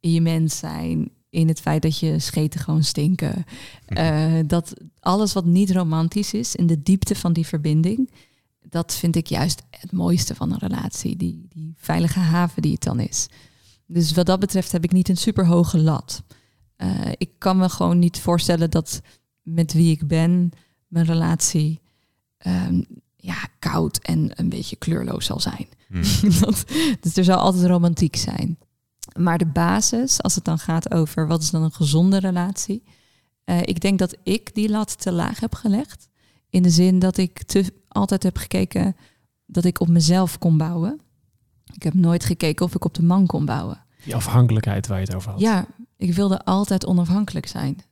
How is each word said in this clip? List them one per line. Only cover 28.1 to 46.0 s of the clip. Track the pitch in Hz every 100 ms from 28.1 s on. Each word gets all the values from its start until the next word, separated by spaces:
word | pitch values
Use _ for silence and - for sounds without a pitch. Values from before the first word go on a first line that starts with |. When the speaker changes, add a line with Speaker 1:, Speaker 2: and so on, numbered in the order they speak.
| -
Speaker 1:
zijn. | - - - 165 _ _ _ _ - -
Maar | 175 170
de | 165
basis, | 147 170 196 214 233 262 -
als | -
het | -
dan | - 160
gaat | - 165 -
over | 170 156 - 156
wat | 165
is | 151
dan | 165
een | 160
gezonde | - 151 156 185 190
relatie, | 185 175 175 196 - 208 _ _ _ _ _ _
eh, | - 175
ik | - 170
denk | 196 196
dat | 185 -
ik | - 208 -
die | - 214
lat | 214 214 -
te | -
laag | 175 165 -
heb | 233
gelegd. | - 220 202 302 - _ _ _ _ _
In | 185
de | 180
zin | 165 180 185
dat | 185 185
ik | 185 -
te, | - 196 185 - _
altijd | - 202 196
heb | 185 -
gekeken | - - 190 - 180 - _ _ _ _ _
dat | -
ik | 175 175
op | 170
mezelf | 170 156 180 185 -
kon | 175 160
bouwen. | 160 170 175 302 _ _ _ _ _ _ _
Ik | -
heb | 160
nooit | 165 170 170
gekeken | - 170 160 156 180
of |
ik | 180
op | 175
de | -
man | 170 185 185
kon | 160
bouwen. | 147 113 87 - _ _
Speaker 3:
Die | -
afhankelijkheid | 120 - 117 123 107 107 101 -
waar | 95
je |
het | 92
over | 92 98
had. | 101
Speaker 1:
Ja, | 214 202 - - 233
ik | _